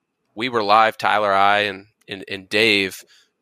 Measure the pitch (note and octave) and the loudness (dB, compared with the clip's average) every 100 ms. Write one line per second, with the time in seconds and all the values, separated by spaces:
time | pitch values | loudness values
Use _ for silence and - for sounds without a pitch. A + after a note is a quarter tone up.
0 | _ _ _ G2+ B2 A#2+ G2+ G#2+ A2 - | _ _ _ -10 -6 -4 2 4 2 0
1 | G2+ G#2 G#2 G2 G2+ G#2 G#2 G2 G#2 _ | -2 0 2 2 2 2 -2 -6 -18 _
2 | - G2 - G2 F#2+ G#2 A2+ G2+ F#2+ - | -16 -16 -12 -14 -4 0 2 2 -2 -6
3 | - _ _ _ | -20 _ _ _